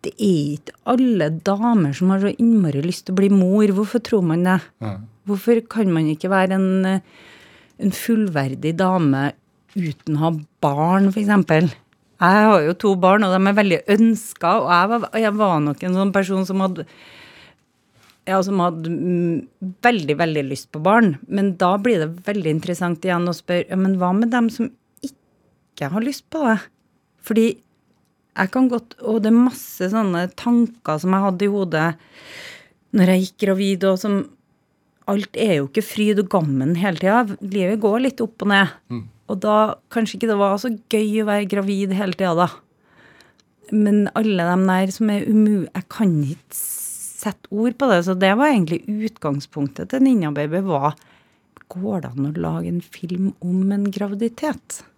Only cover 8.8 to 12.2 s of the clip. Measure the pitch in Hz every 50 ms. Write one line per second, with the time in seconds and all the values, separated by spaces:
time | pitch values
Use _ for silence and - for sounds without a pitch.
8.8 | 190 185 185 185 165 143 135 135 139 147 - _ _ _ _ _ _ _ _ 202
9.8 | 175 160 135 _ _ - 156 147 160 165 170 156 151 _ _ _ - 147 139 143
10.8 | 156 170 185 190 196 196 190 220 208 202 208 196 180 - 160 156 175 156 - -
11.8 | _ _ _ _ _ _ _ _